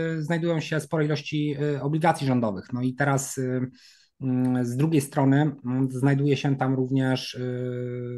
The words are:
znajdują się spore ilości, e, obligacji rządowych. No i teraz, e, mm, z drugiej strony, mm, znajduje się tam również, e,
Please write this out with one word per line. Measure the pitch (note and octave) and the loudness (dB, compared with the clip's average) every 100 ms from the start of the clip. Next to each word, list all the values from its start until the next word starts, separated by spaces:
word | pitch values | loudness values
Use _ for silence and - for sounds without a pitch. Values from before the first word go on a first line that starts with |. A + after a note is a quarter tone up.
| E3 D#3+ | -2 -4
znajdują | D3+ E3+ E3+ E3 | -2 0 0 0
się | D#3 D#3+ | 0 -4
spore | D3+ E3 | -2 0
ilości, | D3+ D3 D3 D3+ D3+ C#3 D3 C#3+ | 0 -2 -2 -2 -2 -2 -2 -2
e, | |
obligacji | C#3 D#3 E3 D#3+ C3+ | -2 2 2 2 2
rządowych. | B2 A2+ F#2+ - | 2 2 -2 -6
No | B2 | -4
i | B2+ | -2
teraz, | B2+ C#3+ C#3 C3+ - | 0 2 0 -2 -6
e, | B2+ B2+ B2+ - - - _ - | -4 -2 -4 -8 -20 -20 _ -8
mm, | C3+ B2+ B2+ B2+ B2 | -2 0 2 0 0
z | B2 | 0
drugiej | D#3 D#3+ | 2 2
strony, | C#3 - C3+ C3+ D3+ C#3 B2 | 0 2 4 6 4 0 -4
mm, | B2+ C3 | 0 0
znajduje | B2+ C3+ C#3 C#3+ C#3 | 2 2 4 2 2
się | D3 C#3 | 2 0
tam | C3 | 0
również, | C3 B2+ C3+ C3 B2+ - | 0 0 2 2 0 -4
e, | - B2+ B2 B2 B2 B2 B2 B2 | -8 -6 -4 -6 -6 -6 -6 -8